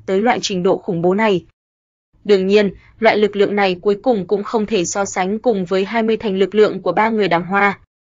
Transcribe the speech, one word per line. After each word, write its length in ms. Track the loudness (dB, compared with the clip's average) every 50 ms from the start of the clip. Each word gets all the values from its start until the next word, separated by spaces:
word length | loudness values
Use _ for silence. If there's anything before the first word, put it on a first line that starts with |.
| -4
tới 160 | -2 -2 0
loại 160 | 2 2 0 0
trình 200 | -2 -4 -4 -2
độ 140 | 0 0 0
khủng 260 | 0 -2 -6 -4 -2
bố 120 | 0 0 0
này. 300 | 2 2 0 0 0 -4 -8 _ _ _ _ _ _ _ _ _ _ _ _ _ _ _
Đương 220 | 2 2 2 4
nhiên, 240 | 2 2 2 2 2 -2 -8 -20 -20 _ 0
loại 200 | 2 2 4 4
lực 180 | 0 0 2
lượng 200 | 0 0 0 2
này 200 | 0 0 0 -2 -2
cuối 160 | 0 -2 -2 0
cùng 240 | 0 0 0 0 0
cũng 160 | -2 -4 -4
không 240 | -4 -4 -2 -2 -2
thể 180 | 0 -2 -2 -2
so 200 | -2 -4 -4 -4
sánh 340 | -4 -2 -4 -2 -2 -2 -2
cùng 260 | 0 0 0 0 -2
với 200 | -2 -2 -2 -2
hai 180 | -2 -2 -2
mươi 140 | 0 0 -2
thành 220 | -2 -2 -4 0 0
lực 160 | 0 0 4
lượng 280 | 2 2 2 2 -2
của 100 | -4 -2
ba 180 | 0 0 0 0
người 180 | 0 0 0 2
Đàm 140 | 0 0
Hoa. 360 | 0 -2 0 0 0 0 -2 -4 -14 _ _ _